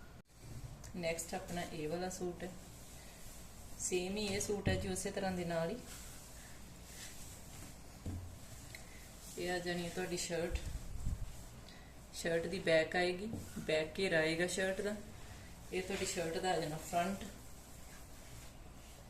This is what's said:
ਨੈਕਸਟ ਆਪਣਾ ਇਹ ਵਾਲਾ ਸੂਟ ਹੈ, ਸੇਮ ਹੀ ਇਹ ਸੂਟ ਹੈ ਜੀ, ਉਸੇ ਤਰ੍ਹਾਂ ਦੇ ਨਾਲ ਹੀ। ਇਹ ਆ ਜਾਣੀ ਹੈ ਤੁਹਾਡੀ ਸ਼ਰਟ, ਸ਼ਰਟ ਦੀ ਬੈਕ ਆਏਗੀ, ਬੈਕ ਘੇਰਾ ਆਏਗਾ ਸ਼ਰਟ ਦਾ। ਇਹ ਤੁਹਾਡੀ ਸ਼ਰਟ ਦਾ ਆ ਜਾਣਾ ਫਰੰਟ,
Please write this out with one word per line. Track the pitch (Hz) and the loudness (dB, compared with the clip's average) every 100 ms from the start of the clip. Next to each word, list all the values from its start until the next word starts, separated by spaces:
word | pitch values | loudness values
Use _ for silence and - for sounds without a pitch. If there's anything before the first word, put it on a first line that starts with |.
| - - - - - - - - - 180 | -12 -14 -16 -14 -10 -8 -8 -8 -8 -2
ਨੈਕਸਟ | 165 165 - | 0 0 -2
ਆਪਣਾ | - - 175 | -4 -2 -2
ਇਹ | 175 160 151 | -2 -2 0
ਵਾਲਾ | 170 185 | 0 0
ਸੂਟ | - 180 175 | 0 -2 -2
ਹੈ, | 190 - - - - - - - - - - - - - | -4 -6 -10 -12 -12 -12 -12 -10 -10 -10 -10 -10 -10 -4
ਸੇਮ | - 180 180 202 | 2 4 4 2
ਹੀ | 208 | 2
ਇਹ | 196 | 2
ਸੂਟ | 208 202 190 | 2 4 6
ਹੈ | |
ਜੀ, | 185 196 | 4 4
ਉਸੇ | 185 202 | 2 0
ਤਰ੍ਹਾਂ | 196 190 | 2 2
ਦੇ | 180 | 2
ਨਾਲ | 170 170 170 | 2 4 2
ਹੀ। | 240 - - - - - - - - - - - - - - - - - - - - - - - - - - - - - - - - - - - - | 0 -6 -10 -10 -10 -10 -12 -10 -10 -12 -12 -12 -10 -10 -8 -10 -10 -10 -10 -10 -10 -12 -8 -4 -4 -4 -8 -10 -10 -10 -10 -10 -10 -12 -12 -8 -2
ਇਹ | 180 | 2
ਆ | 180 | 2
ਜਾਣੀ | 175 175 | 2 2
ਹੈ | 175 | 0
ਤੁਹਾਡੀ | 185 180 175 | 0 0 0
ਸ਼ਰਟ, | - 165 175 - - - - - - - - - - - - - - - - | 2 2 2 2 0 -4 -2 0 2 2 0 -6 -10 -10 -12 -12 -14 -14 -10
ਸ਼ਰਟ | - 175 165 170 | -2 4 4 4
ਦੀ | 185 | 2
ਬੈਕ | 170 160 160 180 | 8 8 8 6
ਆਏਗੀ, | 180 180 214 226 - - | 6 4 0 -4 -4 -4
ਬੈਕ | - 156 160 - | 4 4 4 2
ਘੇਰਾ | 190 165 | 6 6
ਆਏਗਾ | 156 165 175 | 6 6 4
ਸ਼ਰਟ | 185 190 190 | 4 2 4
ਦਾ। | 202 214 - - - - - - - | 2 0 -4 -10 -10 -10 -10 -12 -2
ਇਹ | 180 | 0
ਤੁਹਾਡੀ | 190 196 190 | 0 0 0
ਸ਼ਰਟ | - 165 170 | 2 2 2
ਦਾ | 185 | 4
ਆ | 165 | 4
ਜਾਣਾ | 160 160 | 2 -2
ਫਰੰਟ, | - 175 180 196 - - - - - - - - - - - - - - - - - - - | 2 4 4 2 -4 -8 -12 -12 -12 -12 -12 -12 -12 -12 -12 -12 -12 -12 -12 -14 -14 -14 -14